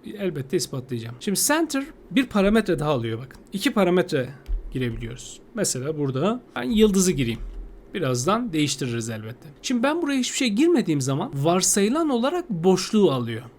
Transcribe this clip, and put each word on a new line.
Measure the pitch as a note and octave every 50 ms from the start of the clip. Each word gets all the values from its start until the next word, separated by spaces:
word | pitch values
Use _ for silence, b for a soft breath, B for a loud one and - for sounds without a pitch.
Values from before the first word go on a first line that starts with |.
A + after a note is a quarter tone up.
| - - G#3+
Elbette | G3+ G3+ F3+ D#3+ D3 C3 - -
ispatlayacağım. | E3+ - - - C3 A#2+ - B2 A2+ A2+ A#2 A#2+ -
Şimdi | - G#3+ F#3+ F#3
center | - - D4 D#4+ E4 D#4 - C4+ C#4 - - - - -
bir | E3+ C4+ C4
parametre | - - G#3 F#3+ G3+ G#3+ A3+ G#3+ F#3+ E3+ C#3+
daha | D3 D3+
alıyor | D3+ B2 A2+ A2+ A2+ A2+
bakın. | C3+ C3+ - - - - -
İki | F#3+ - C#4
parametre | - A3 F#3+ F3 F3 F#3 F3 F3+ D#3+ C#3 B2 A#2 - - - - - - - - -
girebiliyoruz. | C3 B2+ A#2+ A2 A2+ A#2+ A2+ A#2+ B2+ - - - - - - -
Mesela | A3 F#3 - - C3 B2+ D3+ D#3
burada | D3+ C#3+ C3+ B2+ C3 D3+ G3+ A#3 B3 - - -
ben | B3 B3
yıldızı | B3+ A#3 G#3+ A3 G#3+ F#3+ G3 F#3 F#3
gireyim. | E3+ C#3 C3 A2+ A2 A2 - - - - - - - - - - -
Birazdan | G#3+ D#3+ C3 B2+ B2 B2 E3+ G#3 A#3 B3 A#3 D#3+
değiştiririz | D#3 D3+ C#3 - - D3 B2 A#2 A#2 A2+ A#2
elbette. | A2+ A2 G#2+ A2 A#2 - - D3+ - -
Şimdi | - - C4 A#3 A#3
ben | C#4 D#4 F4
buraya | E4+ C#4+ C#4 C4
hiçbir | B3 - -
şey | - C#4 A#3
girmediğim | G3+ G#3+ D#4 E4+ F4 B3+ - F3 D#3 C#3+
zaman | C3 C3+ C3+ C#3+ F#3+ C4 -
varsayılan | C#3 C#3 E3 F3 F#3 F3+ - - G#3 G3 G#3+ B3+ D#4+ E4+ D4+
olarak | C4 A#3 A#3 C#4 F4 F4+ E4+ -
boşluğu | G#3 E3 D#3+ F#3+ F#3 F#3 - - - G#3+ G3+ D#3+
alıyor | C3+ B2+ A#2+ A2+ A#2 A2 - A#2+ -